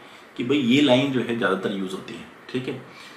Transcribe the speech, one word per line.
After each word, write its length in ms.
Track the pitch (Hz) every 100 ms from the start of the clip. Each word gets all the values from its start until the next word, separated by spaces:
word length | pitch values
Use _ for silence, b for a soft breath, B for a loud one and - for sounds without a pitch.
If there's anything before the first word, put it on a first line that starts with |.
| B B B -
कि 60 |
भाई 140 | 123 147
ये 240 | 117 135
line 300 | 143 127 139
जो 100 | 127
है 160 | 113 117
ज़्यादातर 340 | 95 95 -
यूज़ 200 | 98 92
होती 220 | 92 -
है, 120 | - - - -
ठीक 160 | 131 131
है। 140 | 123 - B B